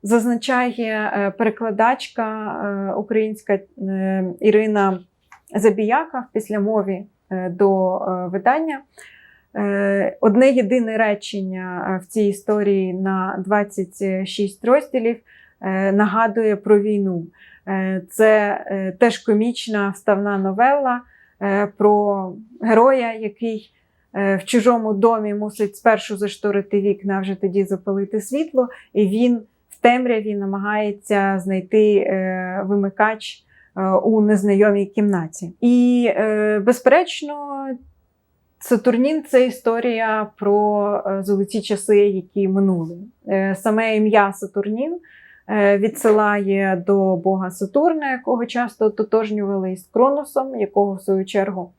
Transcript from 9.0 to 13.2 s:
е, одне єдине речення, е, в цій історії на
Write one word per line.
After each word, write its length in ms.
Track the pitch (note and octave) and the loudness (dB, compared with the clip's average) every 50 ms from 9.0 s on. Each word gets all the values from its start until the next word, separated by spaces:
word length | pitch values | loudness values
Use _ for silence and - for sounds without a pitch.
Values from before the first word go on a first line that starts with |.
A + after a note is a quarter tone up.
| - - - - _ - _ _ _ _ _ | -20 -20 -20 -20 _ -20 _ _ _ _ _
е, 640 | - G#3 G3+ G3+ G3 G3+ G3 G3 G3 F#3+ - - - | -4 -2 -2 0 0 0 0 0 0 0 -2 -2 2
одне 280 | - A3 G3 A#3 C4 C4+ | 2 4 4 6 4 4
єдине 480 | C4 B3+ A#3 F#3+ A#3+ B3+ A#3 A3 A3 | 4 2 0 2 0 0 0 -2 0
речення, 920 | A3 A3+ G#3+ G#3 G3+ - - - G3+ F#3+ F#3+ F#3 F#3 F#3 F#3 F3+ F3+ - - | 0 0 0 0 -4 -6 -10 -8 -8 -6 -6 -8 -8 -8 -8 -8 -6 -6 -4
е, 140 | F#3+ F#3 F#3 | -4 -6 -8
в 40 | |
цій 160 | _ - A3 G#3+ | _ -2 0 0
історії 720 | G3+ G3 G3+ - - G#3+ G#3 G#3 G3+ G3 G3 F#3+ F#3 F#3 | 0 0 -4 -4 -2 -2 0 2 0 0 0 0 -2 -4
на 500 | F#3 F#3+ F#3+ F#3+ F#3+ | -4 -4 -2 -2 -2